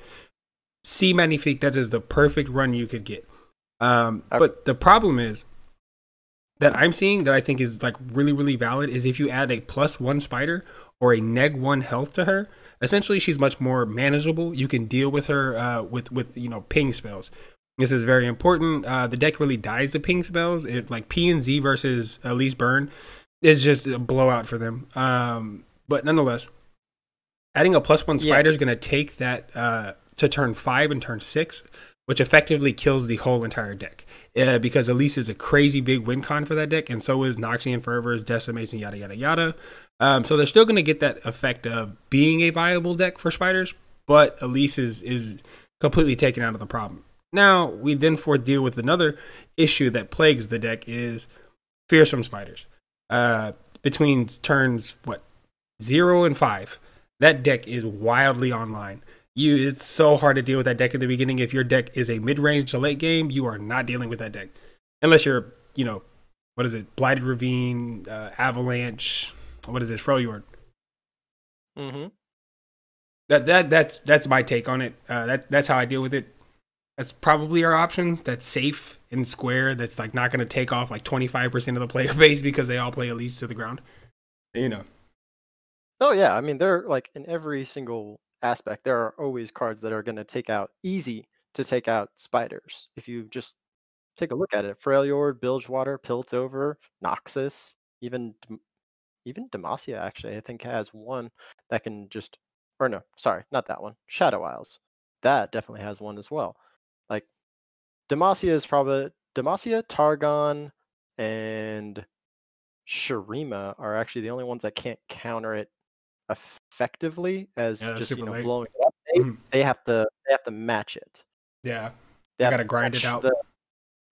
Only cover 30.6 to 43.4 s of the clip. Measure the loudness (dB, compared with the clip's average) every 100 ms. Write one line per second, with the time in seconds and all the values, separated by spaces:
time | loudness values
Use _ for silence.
30.6 | -2 2 2 0 -6 -10 -6 -4 -4 -8
31.6 | -18 -20 -20 _ -2 0 4 4 6 2
32.6 | 0 0 2 2 0 -2 0 0 0 -6
33.6 | -8 -10 -14 -16 -20 -20 -6 0 4 4
34.6 | 2 2 2 2 2 0 -4 -8 2 4
35.6 | 6 4 2 0 0 -4 -2 -4 -2 -2
36.6 | 0 -2 -2 -4 -2 0 0 -2 -4 -4
37.6 | -2 -4 -2 -4 -2 -4 -2 -4 -4 -8
38.6 | -8 -8 -10 -10 -12 -6 -2 0 0 -4
39.6 | -14 -20 -18 0 4 4 4 2 4 4
40.6 | 4 4 2 2 0 -2 -8 -4 -4 -4
41.6 | -6 -6 -6 -12 _ 4 4 4 2 2
42.6 | 0 0 0 0 -2 -2 -6 -2